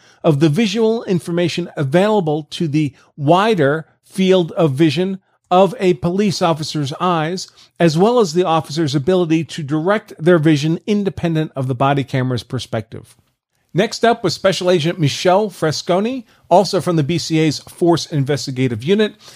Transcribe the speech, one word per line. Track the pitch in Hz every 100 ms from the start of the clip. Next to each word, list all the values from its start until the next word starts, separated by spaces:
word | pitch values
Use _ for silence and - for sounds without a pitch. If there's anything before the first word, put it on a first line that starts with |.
| _ _
of | 175 139
the | 160
visual | 151 226 220 220 233
information | - 175 - 170 170 - 170
available | - 139 175 208 214 156 151
to | 151 - 170
the | 151 147 - _ -
wider | 143 180 220 196 139 156 - _
field | _ - 185 185 165
of | - 160
vision | 131 165 143 190 190 _ _ _
of | 180 190 190
a | 185
police | 175 175 190 208 -
officer's | 175 156 151 151 135 151
eyes, | 180 170 156 185 - _ _ -
as | 170 151
well | 208 247
as | 190
the | 170
officer's | 180 160 156 151 151
ability | 143 135 185 165 160
to | 160 -
direct | 139 156 170 214 - -
their | 160 175
vision | 151 147 156 170 -
independent | 208 190 - 170 156 156 139
of | 131
the |
body | 123 135 143
camera's | 123 135 127 123
perspective. | - 127 - 117 - 104 - _ _ _ _ _ _
Next | 156 220 -
up | 226 240
was | 180
Special | - 196 - 180
Agent | 180 156 175
Michelle | 143 - 185 190 214
Fresconi, | - 160 143 - 180 220 262 - _ -
also | 180 196 185
from | 180 160
the |
B | 143 170
C | - 156
A's | 160 139
Force | - - 170 160 -
Investigative | 151 131 143 - 127 131 117
Unit. | 135 214 214 - -